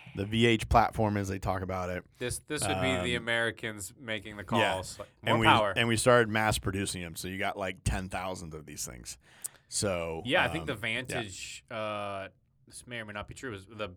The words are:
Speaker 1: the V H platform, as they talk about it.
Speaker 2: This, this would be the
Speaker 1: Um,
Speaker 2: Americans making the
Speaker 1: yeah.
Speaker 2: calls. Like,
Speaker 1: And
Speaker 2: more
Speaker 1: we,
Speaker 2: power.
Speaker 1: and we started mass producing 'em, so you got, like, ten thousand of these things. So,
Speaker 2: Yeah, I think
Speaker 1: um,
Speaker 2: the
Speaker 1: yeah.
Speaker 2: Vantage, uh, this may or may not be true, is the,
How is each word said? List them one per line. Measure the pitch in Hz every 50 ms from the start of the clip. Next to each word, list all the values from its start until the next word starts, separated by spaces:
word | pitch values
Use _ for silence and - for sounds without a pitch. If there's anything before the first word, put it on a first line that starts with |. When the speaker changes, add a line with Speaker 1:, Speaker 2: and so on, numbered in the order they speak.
| - - -
Speaker 1:
the | - 98
V | 101 110 113 117
H | 117 113 113 - -
platform, | - 120 107 - - - 110 104 104 101
as | 101 95
they | 98 98
talk | - 107 92 95 95
about | 92 92 92 90 90
it. | 90 90 - - _ -
Speaker 2:
This, | 123 123 - - - -
this | 151 143 120
would | 98 95 92
be | 92 92 92 92
the | 90 - - 120
Speaker 1:
Um, | 113
Speaker 2:
Americans | 117 117 117 117 113 107 - - 113 107 104 98 - 120 -
making | 139 113 110 104 98 107 107 104
the | 98
Speaker 1:
yeah. | - 113 104 104 98
Speaker 2:
calls. | 95 95 92 - - -
Like, | 101 - _ _ -
Speaker 1:
And | 113 113
Speaker 2:
more | 113
Speaker 1:
we, | 113 110
Speaker 2:
power. | 135 117 107 101 95
Speaker 1:
and | 123 117 117
we | 117 107
started | - 127 123 123 117 107
mass | 107 110 110 107 107 -
producing | - 104 90 98 98 92 - 92 87
'em, | 85 82
so | - - 90
you | 95 95
got, | 98 98 - 101
like, | 98 92 95 90 -
ten | - - 98 95 92
thousand | 101 92 92 95 92 90 87 80 80
of | 78 76
these | 73 73 76 -
things. | 69 62 60 57 - - - _ - - - - - _ - _ -
So, | - - - 101 92 87 82 85 80 82 101
Speaker 2:
Yeah, | 120 143 180 139
I | 90
think | 82 82
Speaker 1:
um, | 80 143
Speaker 2:
the | 127 110 117 113
Speaker 1:
yeah. | 113 123 131
Speaker 2:
Vantage, | 123 - 107 110 98 95 - - - - - _ -
uh, | 120 110 110 107 104 104 101 101 98 98 95 95 _ _ _ _ _ _ _ -
this | - - - 123
may | 123 117
or | 110
may | 104 104
not | 104 98 -
be | 120
true, | - - 131 104
is | 98 92
the, | 98 117 104 107 98 92